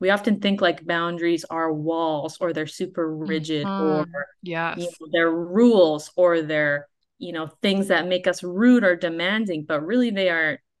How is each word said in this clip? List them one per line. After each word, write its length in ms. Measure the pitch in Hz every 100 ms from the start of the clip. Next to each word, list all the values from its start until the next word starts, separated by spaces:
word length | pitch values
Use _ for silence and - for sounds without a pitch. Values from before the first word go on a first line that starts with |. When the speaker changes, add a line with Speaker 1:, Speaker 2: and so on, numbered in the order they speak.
Speaker 1:
We 100 | 185
often 300 | 202 214 202
think, 200 | 202 196
like, 260 | 180 165 165
boundaries 580 | 170 170 170 170 165
are 280 | - 165 160
walls 680 | 151 151 165 165 156 156 -
or 120 | 175
they're 140 | 156 156
super 480 | - 180 180 160 156
rigid 520 | 160 165 156 151 147
Speaker 2:
Mm-hmm. 80 | -
Speaker 1:
or, 300 | 156 151 151 143 143 _
Speaker 2:
Yes. 320 | 175 165 165
Speaker 1:
you 200 | 170 175 -
know, 80 | 160
they're 180 | 170 165
rules 800 | 165 175 190 240 214 165 151 - -
or 260 | 180 170
they're, 460 | 151 156 147 143 143 _ _ _
you 140 | 180
know, 160 | 165 160 _
things 260 | 202 196 196
that 200 | 175 175
make 180 | 180 180
us 160 | 175
rude 420 | 180 180 240 247
or 120 | 196 175
demanding, 680 | 180 165 180 214 214 160
but 160 | 151 156
really 280 | 156 247 240
they 180 | 196 185
are 300 | 165 156 143 _ _